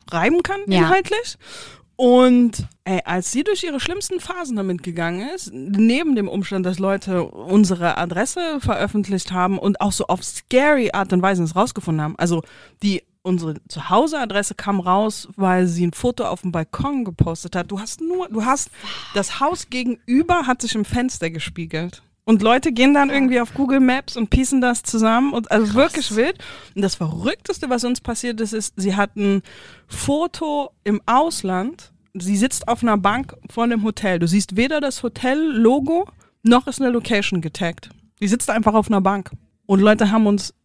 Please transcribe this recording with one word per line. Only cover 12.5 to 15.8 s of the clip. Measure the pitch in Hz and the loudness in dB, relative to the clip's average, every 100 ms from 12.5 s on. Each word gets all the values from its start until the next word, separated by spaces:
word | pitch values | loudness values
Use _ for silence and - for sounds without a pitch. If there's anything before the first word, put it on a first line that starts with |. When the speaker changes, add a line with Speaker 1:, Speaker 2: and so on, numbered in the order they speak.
| - - _ | -12 -20 _
Speaker 1:
die, | 202 190 - _ | -2 -2 -4 _
unsere | 185 185 165 151 - | -2 -2 -2 -8 -12
Zuhause-Adresse | - 147 190 302 302 240 196 202 | -12 0 2 2 0 -2 -2 -2
kam | - - 196 | -4 -2 0
raus, | 180 190 220 208 - - | 2 2 2 -2 -10 -2
weil | 190 180 180 | 2 2 2
sie | 170 | 2